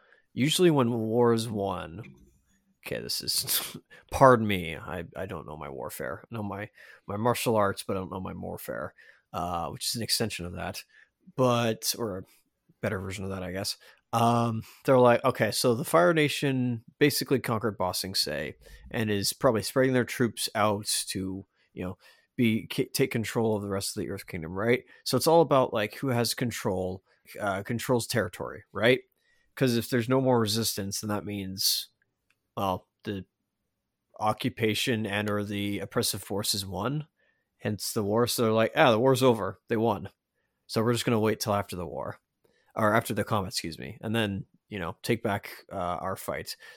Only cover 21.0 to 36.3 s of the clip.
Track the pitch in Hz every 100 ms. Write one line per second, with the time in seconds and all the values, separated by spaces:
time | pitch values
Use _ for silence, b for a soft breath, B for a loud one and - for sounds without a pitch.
21 | - 98 95 95 - _ _ - 92 95
22 | b b b - 113 110 85 - 131 -
23 | 131 120 107 123 113 104 101 98 - 104
24 | 69 98 - 90 80 92 113 123 b b
25 | - 127 160 165 165 139 127 113 107 -
26 | 135 120 113 - 123 - 117 92 92 95
27 | _ _ - - 104 95 104 117 - 123
28 | - 120 95 - 62 - - 98 113 127
29 | - _ _ _ _ - 131 117 - 127
30 | 113 131 131 120 107 110 110 - 98 -
31 | 107 104 98 101 95 95 - - - _
32 | _ _ _ _ _ - 98 92 - _
33 | - 98 90 _ _ _ _ _ _ _
34 | _ - 107 107 123 - 113 104 - 110
35 | 110 101 104 104 104 101 101 101 107 123
36 | 113 104 -